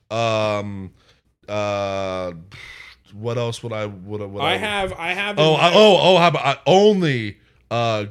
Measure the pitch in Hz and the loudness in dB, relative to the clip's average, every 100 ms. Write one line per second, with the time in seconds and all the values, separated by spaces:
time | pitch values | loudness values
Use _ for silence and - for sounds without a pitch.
0 | _ 113 117 110 107 104 104 98 92 - | _ -4 -2 0 0 -2 -6 -10 -12 -16
1 | _ _ _ _ - 104 104 101 98 98 | _ _ _ _ -8 -6 -4 -4 -4 -4
2 | 95 92 92 85 92 - - - - - | -6 -6 -8 -10 -18 -20 -20 -20 -20 -20
3 | _ 104 113 117 117 113 117 110 104 98 | _ -12 -6 -4 -4 -6 -8 -8 -8 -10
4 | 95 104 101 101 147 185 214 202 190 185 | -12 -10 -8 -6 -4 -2 -4 -4 -6 -6
5 | 165 180 202 202 156 151 165 185 214 175 | -8 -6 -4 0 2 4 4 6 6 6
6 | 151 185 170 143 127 135 - 185 208 202 | 6 6 4 2 -2 -2 2 4 6 4
7 | 170 127 104 95 _ _ _ 117 117 107 | 0 -2 -4 -10 _ _ _ -2 -2 -2
8 | 104 | -4